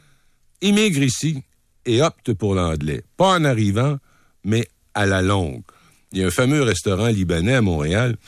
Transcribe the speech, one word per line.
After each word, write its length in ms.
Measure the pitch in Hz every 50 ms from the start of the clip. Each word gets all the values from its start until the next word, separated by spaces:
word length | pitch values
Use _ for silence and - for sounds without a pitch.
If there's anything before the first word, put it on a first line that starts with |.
| _ _ _ _ _ _ _ _ _ _ _ _ -
immigrent 400 | 202 202 208 214 214 170 139 139
ici 400 | 131 117 - - 156 160 135 - - _ _ _ _ _ _ _
et 180 | 127 113 117 151
optent 320 | 170 - _ _ - 110
pour 200 | 95 - 101 98
l'anglais. 500 | 92 90 82 80 76 71 78 71 60 - - _
Pas 220 | - 175 190 190 175
en 60 | 156
arrivant, 540 | 143 127 110 107 101 98 110 127 143 147 135 - _ _ _ _ _ _ _ -
mais 240 | 95 107 113 - - _ _ _ _ _
à 120 | 104 104
la 160 | 98 98 95 92
longue. 400 | 98 101 98 90 76 65 58 - - - _ _ _ _ _ _ _ -
Il 60 | 95
y 60 | 95
a 20 |
un 40 | 92
fameux 320 | 82 - 127 123 147 151 139
restaurant 440 | 113 98 - - 107 98 90 110 117
libanais 460 | 110 98 92 82 87 82 85 110 135
à 60 | 131 110
Montréal, 540 | 95 85 76 73 76 87 107 123 123 113 - -